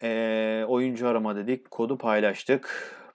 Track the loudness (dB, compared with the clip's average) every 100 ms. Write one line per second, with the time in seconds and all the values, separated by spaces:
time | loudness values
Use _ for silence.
0 | -4 -2 0 0 0 0 0 0 0 0
1 | 2 2 0 -2 -2 -2 -4 -4 -2 0
2 | 2 4 4 0 2 0 0 -8 -10 -14
3 | -20